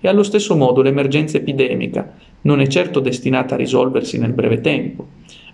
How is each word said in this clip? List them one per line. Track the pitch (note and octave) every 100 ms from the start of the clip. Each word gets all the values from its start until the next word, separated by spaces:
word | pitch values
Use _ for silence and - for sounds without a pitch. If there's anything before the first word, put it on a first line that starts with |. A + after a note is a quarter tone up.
E | F#3+
allo | G3+
stesso | G3+ G#3+ G3+
modo | E3 C3 B2+
l'emergenza | C3 C#3 C3+ C#3+ D#3 -
epidemica | - C3+ B2+ B2+ A#2+ - - - - -
non | D3 C#3+
è | C3+
certo | F3 F3 C#3+
destinata | C3+ A#2+ C3+ C3 B2+
a | C3
risolversi | B2+ C3 C3 C3 C3 -
nel | A#2
breve | - - A2+
tempo. | C3+ C#3 - - - - - - -